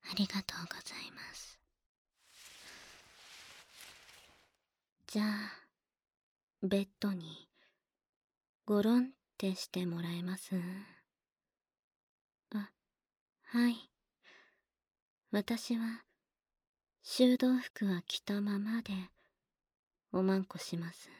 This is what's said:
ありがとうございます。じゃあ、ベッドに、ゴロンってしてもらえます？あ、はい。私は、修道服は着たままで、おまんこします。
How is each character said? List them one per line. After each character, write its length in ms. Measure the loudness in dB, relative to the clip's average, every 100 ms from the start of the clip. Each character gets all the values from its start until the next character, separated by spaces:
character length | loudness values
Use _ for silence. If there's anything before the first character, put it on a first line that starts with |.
| -6
あ 20 |
り 120 | 0 0
が 160 | 0
と 100 | -4
う 120 | -6 -8
ご 140 | -10 -12
ざ 60 | -12
い 100 | -14
ま 240 | -14 -16
す。 240 | -14 -16 -20 _ _ _ _ _ _ _ -20 -20 -20 -20 -20 -20 -20 -20 -20 -20 -20 -20 -20 -20 -20 -20 -20 -20 -20 -20 -20 _ _ _ _ _ _ -4
じ 100 | 0
ゃ 40 |
あ、 320 | 2 0 -4 -12 -20 _ _ _ _ _ _ _ _ _
ベ 180 | 0 2
ッ 80 | 0 _
ド 140 | -2
に、 340 | -2 -6 -14 -20 _ _ _ _ _ _ _ _ _ _ _ 2
ゴ 160 | 4
ロ 180 | 8 6
ン 40 |
っ 60 | 6 -2 _ _
て 160 | -2
し 120 | -2 -4
て 180 | -2 -2
も 160 | -2
ら 80 | -2
え 100 | -4
ま 140 | -4 -6
す？ 180 | -2 -2 -2 -8 -12 -20 _ _ _ _ _ _ _ _ _ _ _ _ _ _ _
あ、 200 | -6 -6 _ _ _ _ _ _ _
は 240 | -4 2 4
い。 200 | 2 -8 _ _ _ -20 -20 -20 _ _ _ _ _ _ _ _
私 440 | 0 0 -2 0 0
は、 280 | 0 -6 -12 _ _ _ _ _ _ _ _ _
修 360 | -8 6 6 8
道 180 | 6 4
服 300 | 0 -4 0
は 160 | 0
着 180 | -2 -8
た 220 | -2 -2
ま 160 | 0 0
ま 240 | 0 -2
で、 280 | -2 -6 -6 _ _ _ _ _ _ _ _ _ _
お 100 | 2
ま 140 | 4 4
ん 80 |
こ 140 | 0 -6
し 180 | -6 -6
ま 160 | -6
す。 160 | -10 -20 -20